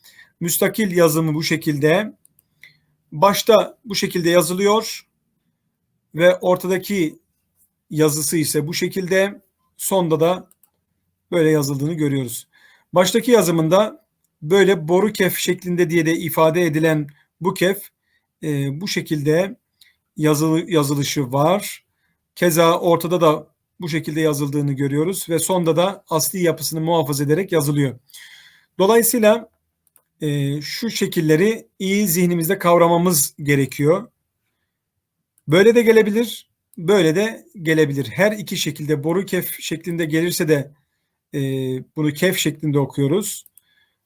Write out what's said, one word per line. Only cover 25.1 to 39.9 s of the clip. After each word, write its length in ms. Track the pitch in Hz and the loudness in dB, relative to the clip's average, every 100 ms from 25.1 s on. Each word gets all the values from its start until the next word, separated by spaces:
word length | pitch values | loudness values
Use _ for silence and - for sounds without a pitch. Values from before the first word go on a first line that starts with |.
| 196 - | -4 -4
ve 100 | 165 | -4
sonda 380 | 165 185 160 156 | 0 0 0 2
da 280 | 185 190 - | 0 -2 -4
asli 320 | 160 156 190 | -4 -2 -2
yapısını 380 | 170 151 139 160 | -2 -2 -6 -6
muhafaza 440 | 160 165 143 139 | -2 0 0 -2
ederek 280 | 143 156 196 | 0 -2 0
yazılıyor. 460 | 165 147 147 139 117 _ - - - - _ _ - | -2 0 -2 -2 -4 _ -20 -20 -20 -20 _ _ -2
Dolayısıyla, 720 | 190 233 220 247 214 226 - _ _ _ _ _ _ - | 2 4 2 2 4 2 -2 _ _ _ _ _ _ -10
e, 400 | 156 143 139 147 | -6 -2 -4 -4
şu 300 | 143 - 226 | -8 -8 -6
şekilleri 800 | 214 190 185 156 156 208 226 - - | -4 -4 -2 2 2 2 -2 -8 -8
iyi 300 | 190 202 208 | -2 0 0
zihnimizde 500 | 165 175 175 160 190 | 0 0 0 -2 0
kavramamız 760 | 175 175 170 170 175 156 - - | 2 4 4 4 2 0 -2 -6
gerekiyor. 640 | 143 143 135 - 143 190 240 _ _ _ _ _ _ _ _ _ _ _ _ _ - | 0 0 0 0 0 0 -2 _ _ _ _ _ _ _ _ _ _ _ _ _ 0
Böyle 260 | 165 208 | 4 6
de 80 | 240 | 6
gelebilir, 680 | 220 220 214 214 233 - - _ _ - | 6 6 4 0 -2 -6 -18 _ _ -10
böyle 380 | 165 208 160 165 | 0 4 4 2
de 300 | 220 220 - 214 | -2 -6 -18 -8
gelebilir. 460 | 160 156 147 139 117 | -2 2 2 0 -6
Her 240 | 107 208 | 0 0
iki 240 | 214 165 190 | 0 -8 -6
şekilde 480 | 160 143 147 147 | -6 -6 -4 -2
boru 200 | 151 175 | -2 -4
kef 360 | 196 185 175 - | -2 -4 -6 -10
şeklinde 440 | - 160 175 | -10 -10 -8